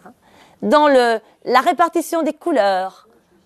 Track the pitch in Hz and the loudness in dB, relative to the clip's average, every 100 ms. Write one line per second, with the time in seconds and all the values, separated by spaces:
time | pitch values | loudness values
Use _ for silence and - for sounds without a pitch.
0 | - - _ _ _ - 202 294 302 262 | -20 -20 _ _ _ -10 0 2 4 2
1 | 240 226 _ _ - 247 285 269 330 339 | 2 -2 _ _ -2 0 0 0 0 -2
2 | - 330 311 302 349 269 202 190 190 - | -4 -4 -4 -6 -4 -2 0 -2 -6 -12
3 | _ _ _ _ | _ _ _ _